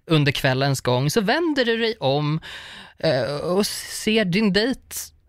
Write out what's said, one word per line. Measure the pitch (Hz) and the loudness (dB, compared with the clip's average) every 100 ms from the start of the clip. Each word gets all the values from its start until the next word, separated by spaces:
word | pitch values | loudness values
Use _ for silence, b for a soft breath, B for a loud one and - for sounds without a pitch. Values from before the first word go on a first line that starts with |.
| - | 0
under | 156 143 | 2 2
kvällens | - 139 131 139 135 | 2 0 2 0 0
gång | - 123 143 | 0 0 2
så | 226 | 2
vänder | 196 294 339 277 240 | 2 2 2 0 0
du | 226 | 0
dig | 226 226 | -2 -2
om, | 131 143 147 156 B B B B B B | 0 0 0 -2 B B B B B B
eh, | 160 135 123 143 | 0 0 0 -4
och | 160 185 208 | -2 0 0
ser | - - - - 220 190 | -4 -10 -6 0 2 2
din | 175 220 | 2 2
dejt | 185 240 247 - - - _ | 2 0 -2 -8 -14 -14 _